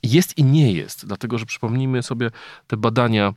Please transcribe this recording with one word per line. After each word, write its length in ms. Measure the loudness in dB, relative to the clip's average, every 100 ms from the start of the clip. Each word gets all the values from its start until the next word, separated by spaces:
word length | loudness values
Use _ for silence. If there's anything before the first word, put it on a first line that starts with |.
jest 340 | 4 2 2 2
i 60 |
nie 280 | 4 6 4
jest, 340 | 2 -4 -12 -12
dlatego 320 | -10 -6 -6
że 80 | -8
przypomnijmy 580 | -8 -4 -2 -2 -4
sobie 280 | -4 -4 -6 -6 -20 -20 _
te 100 | -2
badania 560 | 0 2 2 2 0